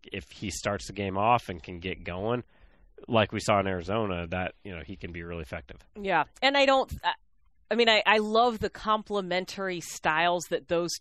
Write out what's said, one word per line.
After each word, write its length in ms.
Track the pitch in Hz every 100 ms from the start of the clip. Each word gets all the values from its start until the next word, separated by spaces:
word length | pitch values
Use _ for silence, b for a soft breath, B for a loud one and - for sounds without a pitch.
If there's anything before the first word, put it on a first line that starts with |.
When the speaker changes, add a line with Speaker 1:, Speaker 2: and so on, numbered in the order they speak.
| -
Speaker 1:
if 180 | 98 -
he 200 | - 104
starts 360 | - 104 101 -
the 60 |
game 260 | 101 98 95
off 300 | 107 120 -
and 120 | 87
can 180 | - 87
get 240 | 92 90
going, 400 | 90 90 107 120 - b b b b - -
like 240 | 117 101
we 80 | 107
saw 180 | - 104
in 80 | 98
Arizona, 600 | 92 85 110 107 87 82
that, 260 | 90 92 -
you 140 | 101 85
know, 60 | 78
he 80 | 95
can 140 | 87
be 100 | 85
really 180 | 85 85
effective. 360 | 78 85 - - _ -
Speaker 2:
Yeah, 240 | 196 165 143 -
and 160 | 269 277
I 100 | 269
don't, 260 | 269 - 214
I, 120 | 175 - _ _ _ _ -
I 40 |
mean, 140 | 220 226
I, 140 | 214 -
I 120 | 220
love 420 | 214 220 247 220
the 100 | 208
complementary 1120 | - 214 214 - 202 185 180 185 - 190 180
styles 640 | - - 175 156 175 175 -
that 180 | 170 -
those 220 | 170 170 -